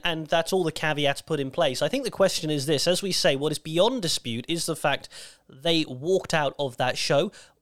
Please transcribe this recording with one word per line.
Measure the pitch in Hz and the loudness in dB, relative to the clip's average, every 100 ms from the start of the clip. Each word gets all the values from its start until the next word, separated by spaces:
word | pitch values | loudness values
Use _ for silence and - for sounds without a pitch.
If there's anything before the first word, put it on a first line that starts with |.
and | 175 160 156 | -4 -4 0
that's | 170 165 | 0 2
all | 190 | 0
the | 160 | 0
caveats | - 156 147 139 139 | 0 -2 2 0 0
put | - 151 | -2 -4
in | 135 | -2
place. | - 151 123 | 0 0 2
I | 151 | -2
think | 262 | -2
the | 240 | -2
question | - 190 - 156 | 2 2 2 -2
is | 151 | -2
this. | 135 143 170 | 0 0 2
As | 180 | 0
we | 196 | 0
say, | 170 170 | 2 2
what | 135 151 | 2 0
is | 151 | -4
beyond | 160 160 214 262 | -2 2 2 2
dispute | 165 - 127 117 - | -2 -4 -4 -6 -4
is | 165 | -4
the | 165 147 | -4 -2
fact | 151 135 - - - - _ | 0 -2 -6 -18 -20 -20 _
they | 135 165 165 | -4 0 2
walked | 151 127 160 185 - | 0 -4 0 0 2
out | 160 139 - | 0 0 -2
of | 139 - | -4 0
that | 131 - | -2 0
show. | - 147 202 - - _ | 2 2 2 -4 -20 _